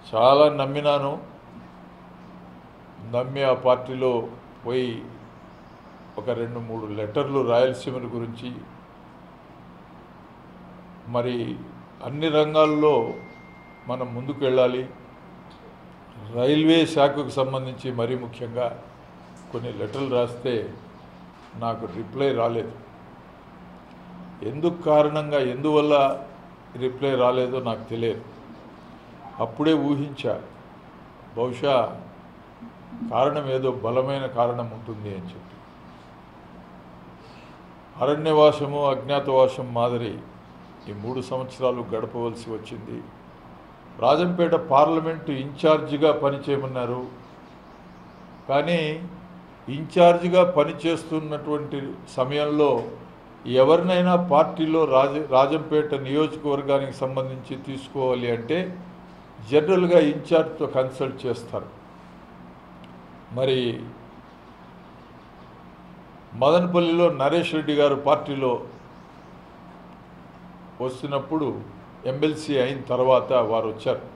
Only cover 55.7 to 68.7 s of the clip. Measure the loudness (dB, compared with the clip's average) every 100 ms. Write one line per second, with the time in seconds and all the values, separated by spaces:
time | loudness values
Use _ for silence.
55.7 | 0 2 -4 -2 0 0 -2 -2 -2 2
56.7 | 0 0 -4 -4 -4 -6 -8 -12 -12 -10
57.7 | -10 -8 -2 0 0 0 -2 -2 -2 -2
58.7 | -10 -16 -18 -20 -20 -20 -18 2 2 4
59.7 | 2 6 6 6 0 2 2 2 -4 -2
60.7 | 0 -2 -2 -6 -4 -6 -6 -6 -10 -10
61.7 | -18 -20 -20 -20 -20 -20 -20 -20 -20 -20
62.7 | -20 -20 -20 -20 -20 -12 -2 0 2 0
63.7 | -4 -10 -16 -20 -20 -20 -20 -20 -20 -20
64.7 | -20 -20 -20 -20 -20 -20 -20 -20 -20 -20
65.7 | -20 -20 -20 -20 -20 -16 2 4 4 4
66.7 | 2 2 4 4 4 2 2 0 -2 0
67.7 | 4 4 4 2 2 0 -2 -2 -2 -6